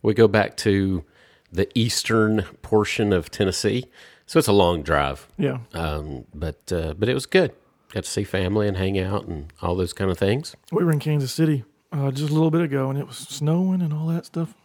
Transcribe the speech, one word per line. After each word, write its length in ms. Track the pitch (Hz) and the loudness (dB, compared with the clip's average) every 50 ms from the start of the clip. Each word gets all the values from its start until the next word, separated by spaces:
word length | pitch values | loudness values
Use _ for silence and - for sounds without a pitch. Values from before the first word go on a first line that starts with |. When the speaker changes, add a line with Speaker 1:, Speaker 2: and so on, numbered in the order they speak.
Speaker 1:
we 100 | - 113 | 2 2
go 160 | 107 107 113 104 | 4 6 4 6
back 260 | 98 107 98 - - - | 6 4 2 2 -2 -2
to 440 | - 110 98 98 98 95 95 87 78 _ _ _ - _ _ _ _ _ | 2 2 2 4 2 0 -2 -2 -6 _ _ _ -20 _ _ _ _ _
the 160 | 90 87 101 - - 120 | -2 -2 -2 0 0 0
eastern 640 | 113 117 - - - - 113 110 107 107 110 107 98 - - - | 0 0 -2 -4 -2 0 2 4 4 4 2 0 -2 -4 -12 -20
portion 500 | - - - 107 104 - - - 110 104 | -4 2 2 2 2 2 -2 -2 0 2
of 200 | 98 90 80 - | 2 0 0 -4
Tennessee, 560 | - - 107 95 90 - - 107 98 123 127 - _ - - - - _ _ | -4 -2 0 0 0 0 -2 0 -2 -2 -6 -8 _ -20 -20 -20 -20 _ _
so 120 | - - 165 | 0 0 2
it's 100 | 147 - | 4 6
a 40 | |
long 300 | 101 101 92 87 87 82 | 6 6 6 6 4 0
drive. 440 | 71 71 78 71 71 69 69 69 - _ _ - | 0 0 2 2 2 0 -4 -8 -14 _ _ -4
Speaker 2:
Yeah. 220 | 170 135 127 123 113 _ | -4 -4 -4 -6 -12 _
Speaker 1:
Um, 540 | - 85 82 78 76 76 76 76 71 64 60 _ - | -8 -6 -4 -4 -4 -4 -6 -8 -10 -12 -12 _ -10
but, 360 | 76 80 78 73 _ _ - | -8 -6 -6 -8 _ _ -6
uh, 220 | 90 85 80 80 76 85 | -4 -4 -4 -4 -2 -2
but 100 | 101 117 | 0 0
it 60 | 131 | 0
was 100 | 135 - | -2 -4
good. 280 | - - 190 175 - - _ _ _ _ _ _ _ | 2 2 2 2 2 -2 _ _ _ _ _ _ _
Got 140 | - 104 - | -8 -8 -6
to 60 | - | -4
see 120 | - 107 101 | -4 -4 -4
family 440 | - - 95 95 90 101 107 104 104 | -2 -2 -2 0 0 0 0 0 0
and 80 | 95 | 0
hang 220 | 92 95 95 98 98 | 0 -2 0 0 -2
out 260 | 92 95 101 104 - | -2 -2 -4 -4 -6
and 260 | - 85 76 73 78 - - | -6 -10 -10 -10 -14 -16 -8
all 120 | - 87 87 | -4 -4 -2
those 200 | 92 92 87 - | -2 -2 -4 -4
kind 160 | - 98 95 | -4 -2 -2
of 80 | 90 - | 0 0
things. 380 | 98 98 107 135 156 - - _ _ _ | 2 0 2 0 -2 -8 -16 _ _ _
Speaker 2:
We 140 | 165 208 180 | -2 0 2
were 80 | 170 | 2
in 60 | 156 147 | 0 0
Kansas 340 | - 156 151 147 135 123 | 0 0 0 0 -2 -2
City, 320 | - - 160 156 151 135 113 _ _ _ _ _ | 0 0 2 2 2 0 -4 _ _ _ _ _
uh, 200 | - 143 139 139 | -6 -2 -2 -2
just 180 | 131 135 151 147 | -2 -2 -2 0
a 60 | 151 | 2
little 160 | 156 160 160 | 2 2 2
bit 100 | 151 170 | 2 0
ago, 300 | 165 147 135 139 135 135 | 0 0 -2 -2 -2 -2
and 80 | 135 143 | -4 -4
it 80 | 139 | -6
was 100 | 139 127 | -8 -12
snowing 640 | - 131 - 135 143 151 151 160 175 185 185 185 185 | -18 -16 -14 -8 -4 0 0 2 2 2 0 0 0
and 140 | 175 156 151 | -2 -2 -2
all 140 | 151 156 165 | -2 -2 -2
that 180 | 165 170 - | -4 -4 -6
stuff. 280 | - - 165 165 156 - _ _ | -8 -8 -6 -6 -6 -8 _ _